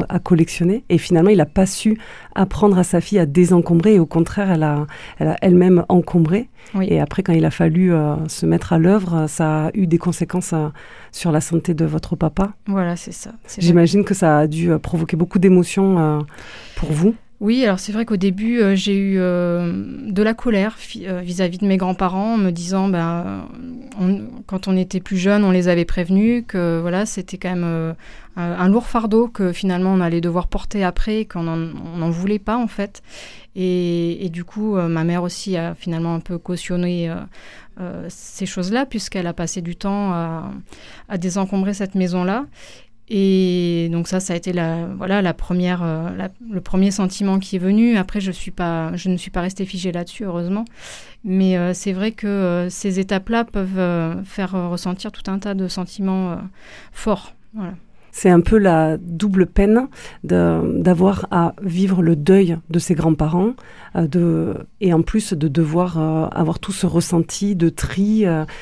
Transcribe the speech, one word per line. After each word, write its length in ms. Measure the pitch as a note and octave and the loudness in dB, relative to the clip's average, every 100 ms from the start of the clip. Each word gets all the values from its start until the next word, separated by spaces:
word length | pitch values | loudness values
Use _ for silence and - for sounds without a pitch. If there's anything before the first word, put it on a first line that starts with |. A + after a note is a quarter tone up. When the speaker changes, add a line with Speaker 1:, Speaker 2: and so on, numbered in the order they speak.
| - | 0
Speaker 1:
à 120 | F3 | -4
collectionner. 640 | - E3+ E3 - F3 A3+ - | 2 2 2 2 0 0 0
Et 100 | E3+ | 0
finalement, 320 | - E3+ F#3 | 2 4 6
il 100 | G#3 | 6
a 60 | D3 | 4
pas 180 | - F#3+ | 2 0
su 320 | - A3 A3 - - - - | 2 0 0 -6 -20 -10 0
apprendre 420 | F#3+ - G#3 F#3 | 0 4 4 4
à 60 | |
sa 180 | F3 F3 | 4 0
fille 160 | - G3+ | 2 2
à 80 | D#3 | 4
désencombrer. 680 | D3+ F3 F3 E3+ E3+ F#3 G#3 | 4 6 6 4 4 6 6
Et 40 | |
au 60 | D#3+ | 4
contraire, 460 | E3 E3+ - G3 | 2 0 0 0
elle 100 | E3 | 2
a, 240 | D#3 D3 D3 - - - | 2 0 -4 -10 -18 -2
elle 120 | D#3 | -2
a 80 | - | 2
elle-même 420 | F#3+ F3+ F#3 F3 - | 6 6 8 6 6
encombré. 600 | F3+ - F3+ D#3 G3 B3+ - - G3 | 2 4 2 2 2 -2 -16 -8 -4
Speaker 2:
Oui. 100 | F#3+ | 0
Speaker 1:
Et 100 | D#3+ | 0
après, 220 | D3 - | 0 -2
quand 100 | F#3+ | 2
il 100 | E3 | 4
a 60 | D#3+ | 2
fallu, 420 | - E3 D#3+ F#3 | 2 2 4 4
euh, 240 | E3 D3+ D3+ D#3 | 4 2 -2 -4
se 180 | - E3 | -2 0
mettre 260 | E3 - | 0 2
à 60 | E3 | 2
l'œuvre, 380 | E3 G#3 F#3 E3 | 4 4 2 -2
euh, 120 | D#3 | -2
ça 380 | - D#3 D#3 D#3 | 0 0 0 -2
a 60 | |
eu 140 | - F3+ | 0 2
des 100 | E3+ | 2
conséquences, 560 | F3+ E3 E3+ D3+ - | 0 -2 -4 -4 -2
euh, 140 | D#3+ D3+ - - - - | -2 -4 -8 -20 -20 -18
sur 200 | - E3+ | -4 0
la 100 | D#3 | 0
santé 320 | - E3 E3 | 0 -2 0
de 100 | D#3+ | 0
votre 320 | D#3+ D#3 - E3 | 0 -2 -4 -2
papa. 380 | D#3+ - G3+ - - | -2 0 -4 -4 -4
Speaker 2:
Voilà, 280 | G3 F3 E3+ | -2 -2 -4
c'est 160 | - | -10
ça. 200 | F3 - A3+ - | -14 -16 -18 -16
C'est 160 | - | 0
Speaker 1:
J'imagine 440 | E3+ E3+ E3+ G3+ G3+ | 4 6 6 4 0
que 80 | |
ça 240 | G3 E3 D3+ | 2 4 4
a 100 | D3+ | 2
dû, 240 | D#3 E3+ | 0 0
euh, 60 | D#3 | 0
provoquer 400 | - E3+ E3 D#3+ | -2 -4 -2 -2
beaucoup 220 | F3 F#3 | 0 4
d'émotions, 580 | F#3 F3+ E3+ - G3 F#3 | 6 6 4 2 2 4
euh, 220 | D#3 D3+ D3 - - - - - | 2 0 -4 -12 -20 -20 -14 -8
pour 160 | - | -4
vous. 240 | D3+ F#3+ A#3 - - | 2 2 0 -12 -4
Speaker 2:
Oui, 220 | G#3 B3 A#3+ | 0 2 2
alors 140 | F#3 | 0
c'est 120 | - | -4
vrai 140 | G#3+ A#3 | -4 -2
qu'au 120 | G#3 | 0
début, 440 | G3 F#3+ A3 A#3+ | 0 0 0 2
euh, 140 | G3+ G3 | 4 2
j'ai 200 | G3+ G3 | 2 0
eu, 200 | G3 F#3+ | 2 0
euh, 560 | F3+ F3 F3 F3 F3 F#3 G3 - G#3+ | 2 0 0 0 -2 -4 -8 -10 -4
de 160 | G3 | 0
la 140 | G#3+ A3+ | 0 0
colère 420 | B3 G#3 G#3 - | 0 0 0 -4
fi-, 300 | - - F#3 | -16 -12 -8
euh, 140 | F3+ | -8
vis-à-vis 360 | F3+ F3 F3+ F3+ | -6 -2 -2 0
de 80 | G3+ | 0
mes 120 | F#3+ | 2
grands-parents, 580 | F#3 F3+ F#3+ F#3 G#3+ A3+ | 0 -2 -2 -2 -2 0
en 20 | |
me 140 | F#3+ | 0
disant, 360 | E3+ F3 F#3+ G3 | -2 -4 0 0
ben, 600 | F3+ E3 E3+ F#3 G2 - - E3 E3 - G#3 | 0 -2 -4 -6 -10 -12 -16 -16 -16 -16 -4
on, 220 | F#3 G3+ G#3+ - - | -2 -2 -6 -14 -8
quand 220 | F#3+ G3 | -8 0
on 100 | F#3 | 0
était 220 | F#3 F#3 | 0 -6
plus 180 | - F#3+ | -4 0
jeune, 260 | F#3+ G#3 | 2 4
on 60 | G3+ | 4
les 180 | F#3 F3+ | 4 4
avait 160 | E3+ | 2
prévenus 600 | E3+ - E3+ F#3+ A3 A#3+ A#3 | 2 0 2 2 4 0 -2
que, 320 | F#3+ F3 E3 | -2 -2 -2
voilà, 280 | E3+ F#3 G#3+ | -2 -2 -4
c'était 300 | - - F#3 | -6 -10 -8
quand 120 | F3+ | -6
même, 140 | F3+ E3+ | -4 -2
euh, 280 | E3 D#3+ E3 - - - - | -2 -6 -8 -16 -20 -16 -8
un, 80 | |
un 260 | E3+ F3 F3+ | -6 0 2
lourd 160 | A3 - | 2 2
fardeau 420 | A#3+ A3 A3 A#3+ | -2 2 2 2
que 260 | A3+ F#3 | 0 -2
finalement 380 | E3+ F#3+ F3+ F#3 | 0 -2 0 2
on 100 | F#3+ | 2
allait 200 | E3+ E3+ | 2 0
devoir 240 | E3+ F3 F3 | 0 -2 -2
porter 380 | G3 - G3+ | -4 -4 -2
après 380 | F#3 F3+ - A3 | 0 0 0 -2
et 40 | G#3+ | -4
qu'on 220 | F3+ E3 | -6 -4
en, 100 | E3 | -4
on 400 | E3 - E3 E3+ | -6 -8 -10 -4
n'en 140 | E3 | -2
voulait 260 | E3+ F#3+ G#3 | -2 -2 -2
pas 200 | G#3 A#3 | -2 -2
en 100 | A3+ | -4
fait. 340 | - G3+ - - - - - - F#3+ | -4 -8 -10 -20 -20 -20 -20 -16 -4
Et, 680 | F#3 F3+ F3 E3+ E3+ E3+ | -2 0 0 0 -2 -4
et 60 | F#3 | -6
du 140 | E3 | -8
coup, 340 | F3 G#3 G#3+ G3+ | -10 -6 -2 0
euh, 100 | E3+ | 0
ma 160 | E3 | 0
mère 200 | E3 F3 | 0 -2
aussi 340 | F3+ - - F3+ | -4 -8 -6 -4
a 160 | E3+ | -4
finalement 400 | E3+ F3+ E3 E3+ | -8 -6 -4 -4
un 60 | E3 | -4
peu 180 | - F3 | -6 -10
cautionné, 720 | - F3 - F3+ F3+ F3 E3 | -8 -8 -4 -4 -2 -2 -4
euh, 60 | E3+ - - - - - - | -8 -12 -18 -20 -20 -20 -14
euh, 260 | F3+ E3+ E3+ | -12 -12 -14
ces 380 | - - - F#3 | -16 -18 -10 -8
choses-là, 400 | F#3+ F3+ A#3 C#4 | -6 -2 -2 -2
puisqu'elle 400 | A3 - F#3+ F3 | -6 -8 -6 -6
a 80 | |
passé 280 | E3+ E3 F#3+ | -6 -6 -6
du 140 | E3+ F3 | -8 -6
temps 360 | G3 G3+ G3+ | -4 -2 -2
à, 400 | F3 E3 D#3+ - - - - - - - | -4 -6 -8 -10 -14 -16 -20 -20 -20 -10
à 80 | F#3+ | -6
désencombrer 560 | F#3 F#3+ F#3+ G3 F#3+ | -4 -4 -2 -2 -2
cette 220 | G3+ G3 G3 | -4 -4 -2
maison-là. 500 | F#3 F3+ F3+ A3 D4 - - - - - - | -2 0 -2 -4 -6 -16 -20 -20 -20 -20 -6
Et 760 | G#3+ G3 F#3+ F#3 F3+ F3 E3+ E3+ | 0 2 4 2 0 0 0 0
donc 160 | E3+ E3 | -2 -2
ça, 140 | F#3 | -4
ça 100 | F#3 | -2
a 60 | E3+ | -6
été 160 | F3+ | -4
la, 320 | F3+ E3 E3 E3+ | -2 -2 -4 -6
voilà, 360 | F#3+ F#3+ G3+ | -8 -2 0
la 120 | F3+ | 0
première, 480 | D#3+ - F3+ F3+ F3+ | -2 -2 0 0 -2
euh, 320 | E3+ D#3+ E3+ F#3 | -4 -4 -6 -8
la, 140 | F#3+ - A#3 | -10 -12 -10
le 120 | F#3+ | -10
premier 300 | - F#3 G3 | -2 2 2
sentiment 480 | G3 F#3 - G3+ F#3+ | 2 -2 -2 0 0
qui 180 | F#3+ F#3+ | -2 -4
est 20 | |
venu. 380 | F#3 G#3 A#3 A3 | 2 4 4 2
Après, 240 | F#3+ G#3 | 0 -4
je 100 | F#3+ | -6
suis 200 | E3+ - | -6 -10
pas, 440 | - E3+ E3 D#3+ F3 | -6 -4 -4 -4 -4
je 140 | F#3 | -2
ne 80 | F3+ | -4
suis 140 | - | -4
pas 100 | F#3 | -4
restée 240 | F3+ F#3+ F#3+ | -4 -6 -8
figée 260 | F#3 F#3 | -6 -6
là-dessus, 320 | F3 F3 - | -6 -10 -10
heureusement. 400 | G3+ E3+ F3 G3 A3+ - - - - - G#3 | -6 -4 -2 -4 -6 -14 -20 -18 -20 -12 -2
Mais, 320 | F#3+ F#3 F3+ | 2 2 2
euh, 160 | F3 | 0
c'est 180 | F3+ G3+ | -2 -4
vrai 220 | F#3 G#3+ | -2 -4
que, 140 | A3 G#3 | -4 -4
euh, 420 | G3+ F#3 F3 F3+ | 0 0 0 -4
ces 320 | - G3+ F#3 | -4 -4 -2
étapes-là 420 | F#3+ F#3+ F#3+ A#3 | -2 -4 0 -2
peuvent, 340 | A#3 G#3 F#3 F#3+ | -2 -4 -4 -2
euh, 460 | F3+ E3+ E3 F3+ | 0 0 -2 -4
faire 300 | F#3+ - F3+ F#3 F3 | -8 -6 -4 -4 -4
ressentir 420 | F3 F3+ F3+ G#3+ | -4 -6 -6 -10
tout 180 | - - | -10 -6
un 100 | G3 | -6
tas 160 | G#3 G3 | -4 -4
de 120 | F3+ | -4
sentiments, 640 | F#3+ F3 - F#3+ F#3+ F#3 | -6 -8 -4 -2 0 -2
euh, 40 | E3 F#3+ - - - - | -6 -10 -16 -20 -20 -20
forts. 400 | - A3 G3+ - - - | -8 -4 -4 -6 -20 -16
Voilà. 200 | G#3+ F3 F3 - - - | -10 -10 -12 -20 -20 -18
Speaker 1:
C'est 160 | - F#3+ | 2 6
un 120 | E3+ | 6
peu 160 | E3+ A3 | 6 6
la 400 | G3 D#3+ D#3+ D#3+ | 6 4 4 0
double 480 | F3 E3 G#3 F#3+ F#3 | -6 -4 0 2 2
peine 420 | - G3+ A3+ C4+ - - - - | 4 4 4 2 -10 -20 -14 0
de, 560 | F3+ E3+ E3 E3 E3+ | 2 2 2 0 2
d'avoir 460 | E3 E3+ F#3+ F#3+ - | 2 4 4 2 -2
à 220 | F#3 E3+ - | 0 0 -2
vivre 400 | G3 E3+ G3 F#3 | -4 0 2 2
le 160 | E3 D#3+ | 2 2
deuil 400 | D3 F#3+ F3+ E3 - | 6 6 4 -2 -2
de 100 | E3 | -4
ses 140 | - | 0
grands-parents, 600 | D#3+ D#3+ D#3 D#3 F3 G#3+ C4 - - - - | 0 2 2 2 2 0 -4 -16 -20 -6 -2
euh, 120 | D#3+ | 0
de, 480 | F3 E3+ D#3+ E3 - - - | 2 2 0 -2 -6 -12 -2
et 140 | F#3+ | 2
en 80 | E3 | 2
plus 320 | E3 A3 G#3+ | 2 -2 -2
de 140 | E3 D#3 | -2 0
devoir, 480 | C#3 D#3 E3 F3+ D#3+ | 0 0 0 0 -2
euh, 300 | D#3 D#3+ D#3+ | -2 0 -2
avoir 320 | - D#3+ E3 | 0 -2 -2
tout 140 | - | -6
ce 120 | F#3+ F3+ | -2 0
ressenti 720 | E3+ - E3+ E3 - G3+ F#3+ | 0 2 0 0 -2 -2 2
de 140 | E3 | 0
tri, 560 | E3 - D#3 G3+ A3 G3 | 0 -4 0 2 2 2
euh, 180 | D#3+ D#3 - | 0 -4 -10